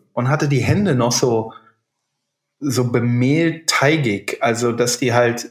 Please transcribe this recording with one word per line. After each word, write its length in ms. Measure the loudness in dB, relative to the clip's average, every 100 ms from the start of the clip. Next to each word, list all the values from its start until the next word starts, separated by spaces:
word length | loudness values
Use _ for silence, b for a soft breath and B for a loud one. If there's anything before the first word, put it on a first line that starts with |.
| _
und 160 | -4 0
hatte 180 | 0 0
die 120 | 0
Hände 340 | 0 0 2
noch 180 | 2 0
so, 400 | 0 0 0 -4 B B B _ _ _ _ _ _ _ -8
so 300 | -4 -2 0
bemehlt 800 | 0 0 0 2 2 0 -2 -4
teigig. 680 | 0 2 2 0 -4 -6 -4
Also, 320 | -2 0 0
dass 260 | 0 -2 0
die 140 | 0
halt 380 | 2 2 0 -8